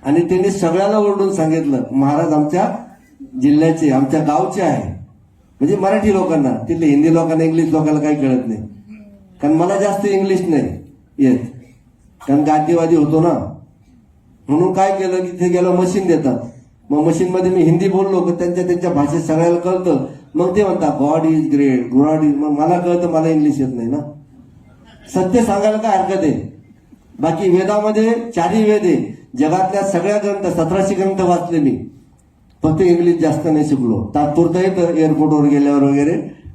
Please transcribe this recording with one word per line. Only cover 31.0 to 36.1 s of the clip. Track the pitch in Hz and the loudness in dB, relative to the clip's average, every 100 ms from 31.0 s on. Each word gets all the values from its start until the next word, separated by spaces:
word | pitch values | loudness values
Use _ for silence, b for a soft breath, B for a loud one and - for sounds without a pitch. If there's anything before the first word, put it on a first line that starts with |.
| 190 185 | -2 0
वाचले | 180 170 170 165 | 0 0 0 0
मी, | 139 98 - - _ _ _ _ _ _ | 0 -2 -8 -18 _ _ _ _ _ _
फक्त | 156 156 | -2 2
इंग्लिश | 180 170 175 165 | 4 4 2 2
जास्त | 160 - 170 | 0 0 0
नाही | 151 147 | 0 0
शिकलो. | 135 120 110 110 147 | 0 0 -2 -2 -2
तात्पुरतं | 147 147 170 175 | 0 2 0 2
येतं | 185 185 170 | -2 0 0
एअरपोर्टवर | 156 156 143 151 151 143 | 2 0 2 2 2 2
गेल्यावर | 143 143 143 | 2 2 2
वगैरे, | 139 139 143 | 2 2 0